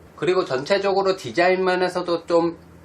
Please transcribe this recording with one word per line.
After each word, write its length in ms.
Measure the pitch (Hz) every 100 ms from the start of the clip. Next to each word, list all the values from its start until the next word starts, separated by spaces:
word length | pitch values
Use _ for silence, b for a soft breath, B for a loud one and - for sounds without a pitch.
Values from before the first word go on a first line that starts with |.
| - -
그리고 260 | 151 185
전체적으로 720 | 180 131 - 196 196 190 190 -
디자인 480 | 120 131 180 185
면에서도 640 | 185 180 180 180 175 170 -
좀 320 | 170 170 - - -